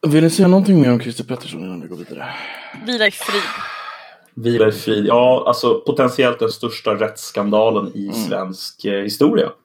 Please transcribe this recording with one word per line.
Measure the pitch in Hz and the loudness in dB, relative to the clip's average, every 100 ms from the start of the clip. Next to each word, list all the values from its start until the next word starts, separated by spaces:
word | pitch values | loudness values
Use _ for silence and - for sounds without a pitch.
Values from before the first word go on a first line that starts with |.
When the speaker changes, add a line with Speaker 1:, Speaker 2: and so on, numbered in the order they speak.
| 160 | 4
Speaker 1:
Vill | 151 | 4
ni | 165 | 4
säga | 165 185 | 4 6
någonting | 185 196 185 | 6 6 6
mer | 131 | 6
om | 120 | 4
Christer | 123 117 | 0 -10
Pettersson | 123 127 - 78 | -8 -10 -10 -12
innan | 92 87 | -10 -10
vi | 76 | -12
går | 87 | -14
vidare? | 87 - - - - - - - 214 | -14 -14 -14 -14 -14 -16 -18 -14 -8
Speaker 2:
Vila | 240 214 | 0 0
i | |
frid. | - - 202 - - - - - - - - _ | -2 -4 -4 -4 -10 -10 -12 -14 -16 -20 -20 _
Speaker 3:
Vila | - 113 117 110 | -6 -2 4 2
i | |
frid. | 107 - 107 101 | 2 -2 0 4
Ja, | 120 123 127 - | 4 6 4 2
alltså, | 123 123 113 | 0 2 0
potentiellt | - 135 127 123 127 120 | 0 0 0 2 0 2
den | 113 | -4
största | - 120 - - | -4 -8 -6 -4
rättsskandalen | 101 107 - - - 104 107 110 110 98 | -2 -2 -4 -10 -4 0 2 2 0 -4
i | - 98 | -8 -8
Speaker 1:
Mm. | |
Speaker 3:
svensk, | 113 101 95 95 92 - _ | -6 -6 -6 -6 -10 -16 _
eh, | - 101 | -6 -4
historia. | 101 - 147 220 - - | -6 2 2 2 -2 -6